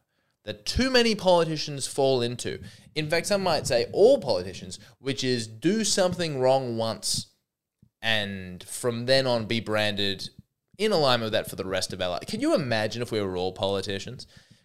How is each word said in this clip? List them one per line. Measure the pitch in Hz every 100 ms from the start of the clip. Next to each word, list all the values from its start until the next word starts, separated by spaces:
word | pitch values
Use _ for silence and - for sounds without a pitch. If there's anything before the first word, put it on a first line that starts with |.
| _ _ _ _
that | 104 - -
too | - 262
many | 254 233
politicians | 208 185 175 165 151 151 139 -
fall | - 135 131
into. | 120 123 - - - - - 151
In | 151
fact, | 170 -
some | 202
might | 185 143 117
say | 120 117
all | - 214 269
politicians, | 151 95 92 90 90 - - _
which | 131 135
is | 131 123 110
do | 110 160 214
something | 208 - 185 175 165 139
wrong | 131 135 127 113
once | 113 107 - - - _ _ _ _ _ _ _
and | 113 107 101 98 92 90
from | - - 123 117 120
then | 135
on | 131 120 107
be | 117
branded | 101 107 107 101 101 95 - - - _ _ -
in | 214
alignment | 180 139 120 110
with |
that | 107 -
for |
the | 87
rest | 95 92 -
of | 95
our | 90
life. | 87 -
Can | 220
you | 294 294
imagine | 127 113 110 113
if | 120
we | 113
were | 98 90
all | 92
politicians? | 92 98 98 95 98 - - - - _ _